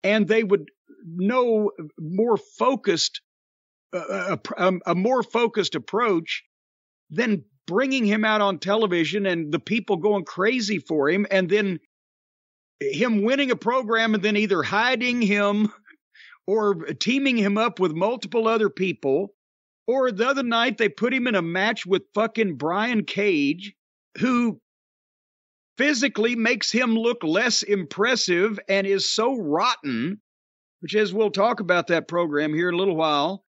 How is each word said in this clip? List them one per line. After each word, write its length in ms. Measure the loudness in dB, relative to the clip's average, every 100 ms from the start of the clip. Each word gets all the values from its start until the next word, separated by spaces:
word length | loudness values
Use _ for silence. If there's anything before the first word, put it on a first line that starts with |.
And 240 | 2 2 4
they 160 | 2
would 280 | 2 0 0 _ _ -20
know 680 | -14 -2 0 2 2 2 0 -4 -16 -12
more 380 | -6 0 2 0 -2 -2
focused, 640 | 0 0 0 0 -2 -6 _ _ _ _ _ _ _
uh, 440 | -10 -6 -6 -4 -6 -6 0
a, 120 | 0
a, 40 | 2 -2
a 80 |
more 280 | 0 2 0
focused 520 | 0 0 0 0 -4
approach 720 | -6 -4 -2 0 0 -2 -10 _ _ _ _ _ _ _
than 340 | -4 0 -2 -4 _ -4
bringing 400 | 0 0 2 2
him 180 | 2
out 160 | 2 2
on 200 | 2 0
television 640 | 0 0 2 2 0 0 0
and 260 | -2 -2
the 60 | -4
people 380 | -2 -4 -2 0
going 280 | 0 0
crazy 540 | -4 -2 0 0 -2 -4
for 320 | -2 0 2
him 160 | 0 2
and 180 | 0 2
then 320 | 0 0 -4 _ _ _ _ _ _ _ _ _ _
him 440 | -6 0 0 2
winning 260 | 2 0 0
a 60 | 0
program 580 | 0 -2 0 0 2
and 80 | 2
then 140 | 2 0
either 260 | 2 0
hiding 580 | 0 0 0 0 0 0
him 520 | 2 2 2 2 0 -2 _ _ _ -20 -20 -14 -2
or 300 | 0 2 0 -4 -4
teaming 360 | 0 2 2 2
him 220 | 2 2
up 220 | 0 0
with 100 | -2
multiple 560 | 2 -2 -2 -4 0 2
other 240 | 2 0
people, 640 | 0 -4 -2 0 0 -2 _ _ _ _ _ -2
or 240 | 0 0
the 160 | 0 0
other 160 | 0
night 340 | 0 2 0 0
they 100 | -2
put 240 | 0 -2
him 140 | 0 0
in 80 |
a 80 | 0
match 420 | 0 0 -2 -2
with 180 | -2 -2 0
fucking 400 | -4 -2 0 -2
Brian 500 | -2 -4 -2 0 -2
Cage, 680 | -2 -2 0 2 0 -2 -8 _ _ _ _ -2
who 420 | 0 2 0 -4 _ _ _ _ _ _ _ _ _ _ _ -2
physically 600 | 0 2 0 0 -2 0
makes 340 | 0 0 -2
him 240 | 0 2
look 300 | 2 0 -2
less 400 | 0 0 2 -2
impressive 960 | 0 -2 -2 -2 0 0 0 2 0 -2 -2
and 180 | -2 0
is 220 | -2 -2
so 280 | 0 0 -2
rotten, 840 | -2 0 0 -2 -4 -4 -4 -6 _ _ _ _ _ _
which, 120 | -4
as 180 | -2 0
we'll 180 | 0 -2
talk 280 | 2 0 0
about 300 | 0 0 2
that 180 | -2 0
program 480 | -2 0 0 -2
here 140 | 0 -2
in 80 | 0
a 20 |
little 160 | 0
while 500 | 0 0 0 -2 -4 _